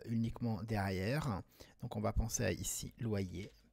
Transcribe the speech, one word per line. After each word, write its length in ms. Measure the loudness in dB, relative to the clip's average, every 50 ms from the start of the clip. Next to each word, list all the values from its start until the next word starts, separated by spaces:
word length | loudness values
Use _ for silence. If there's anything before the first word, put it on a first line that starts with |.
| -2
uniquement 580 | 0 2 2 2 0 0 0 0 0 0 0
derrière. 800 | 0 0 0 2 2 2 2 2 2 2 2 2 0 0 -2 -2 -4 -8 -18 -20 -20 -20 -14 -10
Donc, 160 | -10 -6 -2
on 40 | 0
va 100 | 0 2
penser 320 | 2 2 2 2 0 2 2
à 80 | 2
ici, 400 | 2 0 -2 -4 -4 -4 -6 -8 -6 -4
loyer, 520 | -2 0 2 0 0 -2 -4 -6 -8 -8 -12 -20 -20 -16